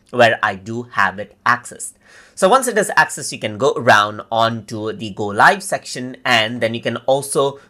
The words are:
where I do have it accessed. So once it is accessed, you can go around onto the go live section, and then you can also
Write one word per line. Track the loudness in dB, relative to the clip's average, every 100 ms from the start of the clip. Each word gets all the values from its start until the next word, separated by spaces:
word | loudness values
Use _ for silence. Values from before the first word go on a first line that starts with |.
| _
where | 4 4 4
I | -2 -4
do | -8 -10
have | -6 0 0 -2
it | -12 _
accessed. | 0 0 -4 -16 -16 -18 _ -20 -20
So | 0 4
once | 4 2
it | -2
is | 0 0
accessed, | 0 -2 -10
you | -8
can | -8 -2
go | 0 2
around | 4 4 4 -2 -4
onto | 0 0 -2 -8 -8 -8
the | -8 -8
go | -6 -4
live | 4 4 4
section, | -2 -8 -8 -10 -10 -8
and | 0 0 0 -2
then | -4
you | -4
can | -6 -4
also | -2 -2 0 -2 -2 -2 _